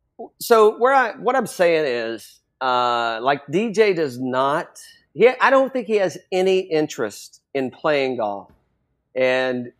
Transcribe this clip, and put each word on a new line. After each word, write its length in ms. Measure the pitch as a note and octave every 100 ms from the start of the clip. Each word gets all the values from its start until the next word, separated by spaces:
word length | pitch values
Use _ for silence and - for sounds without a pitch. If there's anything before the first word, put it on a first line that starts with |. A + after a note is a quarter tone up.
| _ - - -
So 380 | - A3+ G#3+ C#4+
where 160 | B3
I, 180 | C4+ A3+ -
what 200 | G3+ C4
I'm 100 | G3+
saying 380 | - F3 D#3+ C#3+
is, 540 | A#2+ A2+ A2 - - _ -
uh, 560 | C3 B2 B2 A#2 A#2 A2+
like, 220 | B2+ C#3+ -
D 200 | E3+ A#3
J 220 | G3 G#3
does 260 | E3 D3 B2
not, 600 | B2+ B2+ C#3 D#3 - - - - _
he, 160 | D3 A#3
I 220 | B3+ A3+
don't 200 | C4+ C4
think 180 | B3+ G3
he 80 | G#3
has 200 | F3+ - -
any 300 | F#3 F#3+ F#3
interest 800 | F#3 D#3 D3+ - G#2+ - - - _
in 180 | C3+ B2+
playing 460 | - D#3+ C#3+ C3 A#2+
golf, 340 | G#2 G2 - _ _ _ _ _ _
and 580 | C3 B2+ C3 C3 B2 A#2+